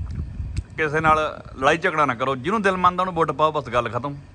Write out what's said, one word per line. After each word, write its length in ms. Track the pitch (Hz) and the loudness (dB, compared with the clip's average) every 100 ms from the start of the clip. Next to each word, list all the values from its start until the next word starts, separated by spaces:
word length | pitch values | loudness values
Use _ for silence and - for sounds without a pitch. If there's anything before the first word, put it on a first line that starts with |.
| - - - - - - - - | -6 -6 -8 -8 -8 -8 -8 -4
ਕਿਸੇ 220 | 156 151 | -2 2
ਨਾਲ 200 | 160 156 151 - - - | 4 4 2 -6 -14 0
ਲੜਾਈ 200 | 135 165 | 2 4
ਝਗੜਾ 280 | 185 160 143 | 2 2 2
ਨਾ 100 | 117 | 2
ਕਰੋ, 200 | 131 135 | -2 -2
ਜਿਹਨੂੰ 260 | 135 220 | -2 0
ਦਿਲ 160 | 196 185 | 2 4
ਮੰਨਦਾ 260 | 180 180 | 2 2
ਉਹਨੂੰ 100 | 185 | 0
ਵੋਟ 180 | 165 156 | 0 0
ਪਾਓ, 200 | 143 156 | 2 0
ਬਸ 180 | 151 127 | 0 -2
ਗੱਲ 200 | 120 117 | -2 -2
ਖਤਮ। 260 | 117 143 143 - | -4 -6 -8 -14